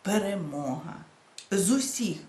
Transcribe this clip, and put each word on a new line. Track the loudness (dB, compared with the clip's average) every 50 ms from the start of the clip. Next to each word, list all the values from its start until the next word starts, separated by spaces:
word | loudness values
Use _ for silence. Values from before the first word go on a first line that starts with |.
перемога | -2 2 2 2 2 2 -2 -2 -4 -4 -4 -4 -4 -4 -4 -6 -6 -10 -12 -12 -16 -20 -20 -20 _ -20 -20 -20 -4 0
з | 2 2 4 6
усіх | 4 4 4 0 -2 -2 -2 -2 -2 -4 -8